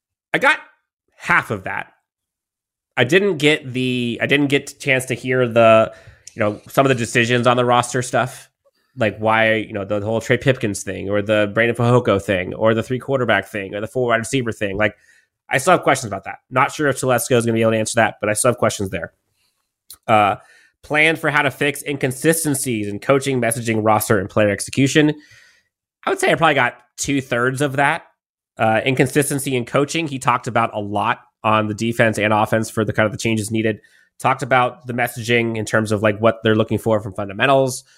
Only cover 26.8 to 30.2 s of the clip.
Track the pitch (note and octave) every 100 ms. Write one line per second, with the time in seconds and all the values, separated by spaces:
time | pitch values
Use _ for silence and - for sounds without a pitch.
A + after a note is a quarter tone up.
26.8 | _ - - C#3 C3 A#2+ B2+ C3 C#3+ C3+
27.8 | C#3 E3 - _ _ _ _ - A2+ A2
28.8 | C3+ C3 C3+ D3 C#3+ C#3 C#3 B2+ A#2 C#3
29.8 | C#3+ E3 E3 C3+